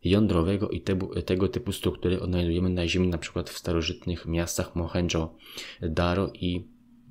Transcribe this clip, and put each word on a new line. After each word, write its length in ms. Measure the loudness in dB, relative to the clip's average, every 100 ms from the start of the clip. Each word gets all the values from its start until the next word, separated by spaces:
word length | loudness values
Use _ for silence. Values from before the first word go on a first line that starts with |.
jądrowego 640 | 4 4 6 4 2 2 -2
i 120 | -2
tebu-, 400 | -2 0 0 -4
tego 260 | 0 2 2
typu 240 | 0 -4
struktury 500 | -2 -2 0 0 0
odnajdujemy 480 | 0 0 2 2 2
na 180 | 0 0
Ziemi, 200 | 2 2
na 100 | 0
przykład 320 | -4 -6 -6
w 80 | -8
starożytnych 680 | -2 0 0 -4 -6 -6 -2
miastach 500 | -2 -2 -4 -4 -4
Mohenjo-Daro 1500 | -2 0 0 0 -2 -6 -18 -14 -14 -6 -4 0 2 2 0
i 300 | -2 -4 -4 -6 -20 -20 -20 -20